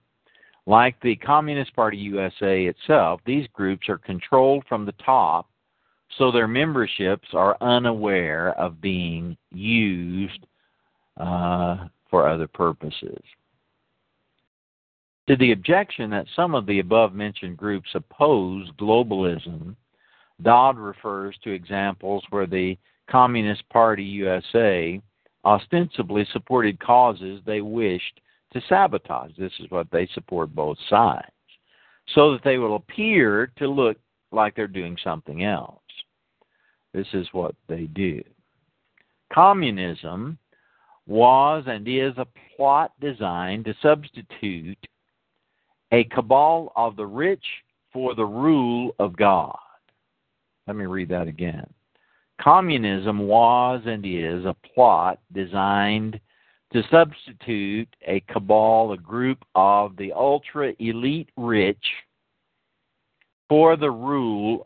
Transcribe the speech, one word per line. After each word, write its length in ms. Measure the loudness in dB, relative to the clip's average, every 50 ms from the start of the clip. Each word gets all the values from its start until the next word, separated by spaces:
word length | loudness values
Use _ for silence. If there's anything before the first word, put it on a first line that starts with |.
| _ _ _ _ _ _ _ _ _ _ _ _ -2
Like 340 | 4 4 6 6 4 0 _
the 160 | -2 -2 -2
Communist 580 | -2 0 0 2 2 2 0 -4 -6 -6 -6 -2
Party 220 | -2 -2 0 -2 -4
U 220 | -8 -6 -4 -4
S 120 | -4 -4 -6 -4 -2
A 240 | 0 0 0 0
itself, 540 | -2 -4 -4 -2 2 2 4 4 2 -2 -4 -6
these 220 | -4 -4 -4 -4 -6 _
groups 360 | -4 -4 -4 -4 -4 -4 -6
are 100 | -8 -6
controlled 640 | _ -10 -10 -10 -4 2 4 4 6 6 4 2 -2 -4
from 180 | -6 -6 -6
the 80 | -6 -10 -6 0
top, 440 | 2 4 4 4 2 0 -2 -4 _ _ _ _ _ _ _ _ _ _ _ _ -10 -4 0
so 120 | 2 2
their 160 | 4 2 2
memberships 800 | 0 0 -2 -2 0 0 -2 -2 -2 -2 -4 -2 -2 -2 -4 _ -4 -2
are 240 | 0 2 2 2 0
unaware 920 | 0 2 2 2 2 0 -2 -2 -2 -2 0 0 -2 -2 -4 -2 -2 -4 -2
of 280 | -2 -4 -6 -6 -8
being 560 | -6 -4 -4 -4 -4 -6 -6 -8 -8 -10 -12 -14 _ _
used, 960 | -14 -10 -4 -2 0 0 0 0 -2 -4 -6 -6 -6 -6 -8 -8 -10 -16 _ _ _ _ _ _ _ _ _ _ _ _ _ _ _
uh, 720 | -10 -6 -4 -4 -2 -2 -2 -2 -2 -2 -2 -4 -6 -8 -14 _ _ _ -2
for 200 | 2 2 4 2
other 180 | 2 -2 -4
purposes. 760 | -8 -4 -2 -2 -2 -2 -4 -8 -12 -12 -12 -14 -14 -14 -16 _ _ _ _ _ _ _ _ _ _ _ _ _ _ _ _ _ _ _ _ _ _ _ _ _ _ _ _ _ _ _ _ _ _ _ _ _ _ _ _ _
To 100 | 2 4
the 160 | 6 6 4 4
objection 580 | 2 2 2 2 2 2 0 -4 -8 -6 -4
that 160 | -4 -6 -6 -6 -4
some 180 | -2 -2 0 0
of 120 | -2 -2
the 120 | 0 -2 -2
above-mentioned 800 | 0 2 4 4 4 2 0 -4 -8 -8 -8 -10 -12 -12 -12
groups 320 | -8 -6 -6 -6 -6 -8 -8 -10
oppose 760 | -10 -10 _ _ 0 2 4 4 2 0 -2 -6 -8 -12 -14 -12 -6
globalism, 960 | 0 2 2 2 2 0 -2 -2 -2 -2 -2 -4 -8 -12 -14 -14 -14 -16 -18 -20 _ _ _ _ _ _ _ _ _ _ _ -4 2
Dodd 360 | 4 6 6 6 4 2 -2
refers 580 | -6 -14 -14 -12 -10 -10 -8 -8 -8 -10 -12 -14 -10
to 80 | -10
examples 720 | -10 -10 -10 -8 -4 -4 -2 -4 -4 -6 -6 -6 -6 -6 -6 -6
where 160 | -6 -4 -4
the 320 | -2 -2 -2 -2 -4 -4 -8 _ _ _ _ _ 0
Communist 580 | 4 6 6 6 4 0 -2 -2 -2 -4 -6 _
Party 360 | 2 4 4 4 2 0 -4
U 280 | -8 -8 -4 -2 -2 -2
S 120 | -2 -4 -2 0
A 480 | 2 2 2 2 0 -2 -4 -6 -8 -12 _ _ _ _ _ _ _ 2
ostensibly 800 | 4 4 4 2 0 -2 -2 -2 -2 -4 -6 -6 -2 -2 -2 -2 -2 -4
supported 460 | -10 -6 -2 0 2 2 0 -2 -2
causes 640 | 0 4 6 6 6 4 2 -2 -8 -14 -14 -12 -8
they 160 | -6 -6 -6
wished 600 | -6 -6 -4 -2 -2 -2 -2 -4 -6 -10 -16 _ _ _ _ _ _ _ -12
to 100 | -10 -2 0
sabotage. 640 | 2 4 4 2 0 -2 -6 -6 -8 -8 -8 -10 -12
This 160 | -10 -10 -10 -10 -12
is 100 | -14 -8
what 200 | -6 -6 -4 -2
they 180 | -2 -2 -2 -4 -6
support, 400 | -12 -12 -8 -6 -6 -6 -6 -6
both 240 | -6 -6 -6 -6 -8 -4 0
sides, 380 | 2 4 4 2 0 -2 -8 -16 _ _ _ _ _ _ _ _ _ _ _ _ _ _ _ 0 4
so 180 | 6 6 6 4
that 120 | 2 0
they 140 | 0 0 0
will 180 | 0 -2 -4
appear 720 | -4 -6 -10 -8 -6 -2 0 2 2 4 4 2 0 -2 -4 -6
to 100 | -6 -6
look 300 | -4 0 0 0 0 0 -4 _ _ _ _ _ _
like 240 | -2 0 0 0 -2
they're 140 | -4 -8 -8
doing 280 | -6 -8 -10 -10 -10 -10 -8
something 400 | -8 -8 -8 -10 -12 -8 -6 -4
else. 380 | -4 -4 -4 -6 -10 -18 _ _ -20 -20 -20 -20 _ _ _ _ _ _ _ _ _ _ _ _ _ _ _ _ _ -10
This 140 | -10 -8 -6 -6
is 120 | -6 -6 -6 -6
what 240 | -6 -6 -6 -6 _ _ -12
they 180 | -10 -10 -10
do. 360 | -10 -6 -4 -4 -4 -4 -6 -10 _ _ _ _ _ _ _ _ _ _ _ _ _ _ _ _ _ _ _ _ -2 4
Communism 1080 | 6 6 6 6 4 0 -2 -2 -4 -4 -6 -6 -8 -10 -12 -10 -10 -10 -10 -12 -14 _ _ _ _ _ _ _ _ _ _ _ _ _
was 580 | -4 2 4 6 6 6 6 4 2 0 -2 -4
and 220 | -6 -8 -8 -6 -4
is 260 | -2 -2 -2 -2 -4
a 120 | -6 -10 -10 _ _ _ _ _
plot 360 | 0 2 4 4 4 2 -2 _ -10
designed 640 | -10 -10 -8 -6 -6 -6 -6 -6 -6 -6 -6 -8 -8
to 100 | -8 -6 0 4
substitute 960 | 4 4 2 0 -10 -20 -20 -20 -20 -16 -10 -8 -8 -8 -8 -10 -14 -16 -16 -18 -20 _ _ _ _ _ _ _ _ _ _ _ _ _ _ _ _ _ _ _ 0
a 140 | 2 2 2
cabal 680 | 0 -2 -4 0 2 4 4 4 4 2 0 -4 -6 -4
of 180 | -2 -2 -2 -4
the 120 | -6 -10
rich 380 | -10 -6 -4 -2 -2 -2 -4 -6 -12 -16 -16 _ _ _ _ _ _ -10
for 220 | -6 -6 -4 -4
the 100 | -4 -4
rule 720 | -4 -4 0 2 2 4 4 2 0 -2 -2 -4 -6 -4 -2
of 160 | -2 -2 0
God. 420 | 2 4 4 4 4 2 -2 -6 -14 -18 -20 _ _ _ _ _ _ _ _ _ _ _ _ _ _ _ _ _ _ _ -10
Let 80 | -8
me 100 | -8 -6
read 220 | -6 -6 -6 -4 -4
that 180 | -4 -4 -4
again. 400 | -6 -8 -8 -6 -6 -8 -8 -12 -16 _ _ _ _ _ _ _ _ _ _ _ _ _ 0
Communism 800 | 4 6 6 6 6 2 0 0 0 -2 -2 -2 -2 -2 -2 -2
was 640 | 0 4 4 6 6 6 4 4 2 0 -2 -4 -6
and 220 | -8 -8 -8 -6
is 380 | -6 -6 -6 -4 -4 -6 -4 -4
a 120 | -6 -8 _ _ -4 4
plot 440 | 6 6 6 6 4 2 0 -2 -6 _ _ -10
designed 880 | -10 -8 -6 -4 -2 0 0 0 0 0 0 -2 -2 -4 -6 -10 -12 -16 _ _ _ _ _ _ _ _ _ -4
to 80 | -4 0 4
substitute 1000 | 6 6 6 4 0 -12 -20 -20 -20 -16 -10 -8 -6 -6 -4 -4 -4 -6 -8 -8 _ _ -8
a 140 | -4 -4 -4 -4 -4
cabal, 640 | -8 -4 0 2 4 4 4 4 4 4 2 0 -2
a 40 | -8
group 400 | -12 -10 -6 -4 -2 -4 -4 -6 _ _ 2
of 420 | 2 4 4 4 2 2 -2 -4
the 160 | -10 -10 -8 -4
ultra-elite 1160 | -2 0 0 0 -2 -4 -8 -8 -6 -6 -6 -6 -6 -6 -6 -6 -4 -4 -4 -4 -6 -8 _ -12
rich, 480 | -8 -4 -2 0 2 2 0 -2 _ -6 -8 -8 -10 -14 _ _ _ _ _ _ _ _ _ _ _ _ _ _ _ _ _ _ _ _ _ _ _ _ _ _ _ _ 2
for 280 | 4 6 8 6 6
the 140 | 4 2 -2
rule 720 | -2 -4 -4 -4 -2 -2 -2 -2 -2 -2 -2 -2 -2 -2 -2